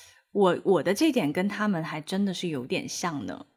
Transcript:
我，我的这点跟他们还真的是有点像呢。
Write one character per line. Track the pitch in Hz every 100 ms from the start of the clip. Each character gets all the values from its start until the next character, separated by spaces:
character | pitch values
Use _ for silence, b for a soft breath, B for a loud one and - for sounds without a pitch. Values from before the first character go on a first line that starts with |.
| B B _
我， | 202 190 170
我 | - 180
的 | 131
这 | 247 320
点 | 254 147
跟 | 156 202
他 | 202 214
们 | 180
还 | 160 156
真 | 147 190
的 | 202
是 | 180 180
有 | 147
点 | 127 156 -
像 | - 180 147 95
呢。 | 80 -